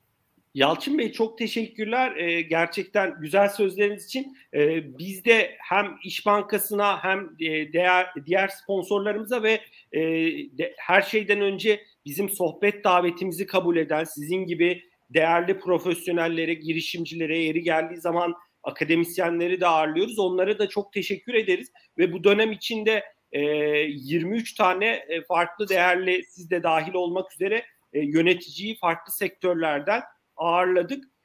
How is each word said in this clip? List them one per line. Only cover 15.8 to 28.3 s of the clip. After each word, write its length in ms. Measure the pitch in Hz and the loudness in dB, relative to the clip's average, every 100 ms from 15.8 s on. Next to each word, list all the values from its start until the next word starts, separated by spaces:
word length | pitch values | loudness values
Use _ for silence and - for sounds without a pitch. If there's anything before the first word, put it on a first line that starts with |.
| 180 170 - 170 165 165 160 | 0 -4 -2 -2 0 -2 -2
girişimcilere, 840 | 160 156 160 160 175 156 165 160 160 | -4 -4 -4 -4 -8 -8 -6 -4 -2
yeri 220 | 160 160 | -2 -2
geldiği 360 | 170 160 165 175 | 0 0 -2 -6
zaman 360 | 175 170 175 170 _ _ | -4 0 -2 -4 _ _
akademisyenleri 960 | - - 151 165 170 175 170 170 175 180 | -12 -6 0 2 0 -2 -2 0 -2 0
de 60 | 175 | 2
ağırlıyoruz. 520 | 160 156 160 214 214 | 2 2 0 -2 0
Onlara 400 | 185 180 190 208 | 0 2 0 0
da 100 | 202 | -2
çok 240 | 208 202 | -2 -6
teşekkür 400 | 208 - 190 - | -6 -4 -6 -2
ederiz. 380 | 226 196 180 - _ _ - | 0 0 -2 -4 _ _ 0
Ve 160 | 180 | 0
bu 100 | 175 | 4
dönem 280 | 185 208 220 | 4 4 2
içinde, 520 | 208 - 220 214 214 - _ _ | -2 -6 -2 0 0 -2 _ _
e, 100 | 143 147 151 151 147 151 | -2 0 2 2 2 0
yirmi 480 | 143 135 165 170 226 | -4 -4 -2 0 -4
üç 160 | 220 | -4
tane, 320 | - 190 185 220 | 0 2 2 0
e, 380 | 226 - 165 | -2 -4 -8
farklı 460 | - 170 170 - 202 | 0 0 0 -2 0
değerli, 540 | 190 180 180 185 180 - | 2 4 2 2 -2 -4
siz 200 | - 170 | -16 -4
de 140 | 180 | -2
dahil 300 | 165 160 156 | 2 0 0
olmak 400 | 180 175 180 185 | -2 -2 -4 -6
üzere, 300 | - 190 220 240 _ _ | -4 -2 -2 -4 _ _
e, 60 | 147 | -4
yöneticiyi 800 | 147 156 170 | 0 4 4